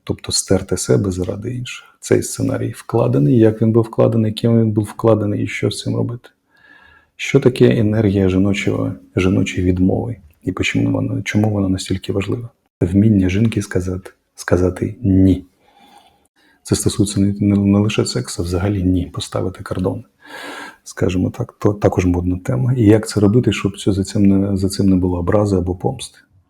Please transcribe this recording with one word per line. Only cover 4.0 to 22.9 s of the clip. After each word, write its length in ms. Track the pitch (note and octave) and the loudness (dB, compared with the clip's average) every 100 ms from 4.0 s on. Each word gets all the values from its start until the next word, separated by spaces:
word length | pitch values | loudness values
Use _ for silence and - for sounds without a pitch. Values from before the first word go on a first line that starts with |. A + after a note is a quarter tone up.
| A#2+ A2+ G#2+ | 2 2 -2
ким 280 | G#2+ A#2 A#2 | 0 2 2
він 120 | A2+ | 2
був 120 | G#2+ | 0
вкладений 580 | G#2 - A#2 G#2+ G#2 G#2 | -4 0 2 2 0 -4
і 40 | - | -6
що 240 | - A2+ | -4 -4
з 100 | - | -4
цим 160 | A#2 A2+ | -4 -4
робити. 320 | A#2 A#2+ - _ _ _ _ - _ _ _ - | -4 -8 -16 _ _ _ _ -20 _ _ _ -14
Що 240 | - C3+ | 0 2
таке 380 | B2+ - B2 B2 | 2 4 4 4
енергія 500 | G#2+ G#2+ G#2 G2 F#2+ | 2 2 2 2 2
жіночого, 640 | F#2 G2+ G2+ - G#2+ G#2+ - - G2+ | 2 2 0 -2 -2 -4 -8 -6 -2
жіночої 500 | F#2 G#2 G2+ - F#2 | 2 2 0 0 0
відмови? 500 | F2+ F#2+ G2+ A2+ - - _ | 2 2 0 -4 -10 -16 _
І 100 | - | -8
почому 400 | - - A#2 A2+ | -4 -2 -2 0
вона, 300 | G#2+ A2+ A2+ | -2 -4 -6
чому 280 | G#2 G#2+ G#2+ | -4 0 0
вона 180 | G2+ F#2+ | 0 -2
настільки 440 | F#2+ - F#2+ - | -2 -4 -6 -4
важлива? 360 | G2+ F#2+ A2+ A#2+ _ _ - | -6 -4 -6 -10 _ _ -4
Вміння 480 | E2+ G2 A2+ G2+ F#2 | 0 4 4 4 2
жінки 340 | G2 A2+ G#2+ | 2 0 -2
сказати, 480 | G2+ F#2+ F2+ F#2 - _ _ | -4 -4 -4 -6 -10 _ _
сказати 640 | - - F2 F2+ - - - | -14 0 2 2 0 -6 -2
"ні". 420 | G2 F#2+ F#2+ F2 - _ _ _ _ - _ _ _ _ _ _ - | 2 4 4 2 -2 _ _ _ _ -20 _ _ _ _ _ _ -2
Це 60 | G#2 | -2
стосується 440 | - - G2 G2+ | 0 0 0 0
не, 140 | G2+ G2+ | 0 0
не, 160 | G2+ G2+ | 2 4
не 220 | G2+ G2+ | 4 4
лише 280 | G#2+ - A2 | 2 0 -2
сексу, 360 | - A#2+ - | -4 -6 -8
взагалі 400 | F2 F2+ G2+ G2+ | -4 -2 -2 0
ні, 240 | F2+ F#2 F#2 | 0 0 -2
поставити 560 | - - A2+ G2 - | -8 -8 -6 -6 -8
кордон. 420 | - - F#2 A2 - _ - - - - - - | -10 -4 -4 -6 -12 _ -20 -18 -16 -16 -18 -20
Скажімо 460 | - - F#2 F#2 G2 | -16 -4 -2 0 -2
так, 220 | - A#2+ - | -4 -10 -2
то 160 | G#2+ | -2
також 320 | G2+ G2+ - F2+ | 2 0 2 0
модна 320 | F2 F2 F#2 | 0 -2 -4
тема. 360 | - B2+ B2 B2+ | -4 -2 0 4
І 80 | |
як 240 | G#2 | 6